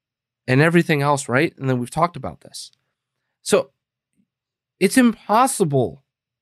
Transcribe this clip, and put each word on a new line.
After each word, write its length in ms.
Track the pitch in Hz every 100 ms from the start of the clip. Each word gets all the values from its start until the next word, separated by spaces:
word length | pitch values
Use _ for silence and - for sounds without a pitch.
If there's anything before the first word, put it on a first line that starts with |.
| _ _ _ _ -
and 140 | 131
everything 400 | 165 170 170 147
else, 260 | 143 139 -
right? 260 | 123 165 -
And 120 | 131
then 80 | 127
we've 120 | 120
talked 260 | 156 175 147
about 240 | 104 69
this. 320 | - - - _ _ _ _ _ _ _
So 300 | - 190 - _ _ _ _ _ _ _ _ _ _ -
it's 180 | 190 262
impossible 1080 | 240 - - 214 254 - 170 135 101 - _ _ _ _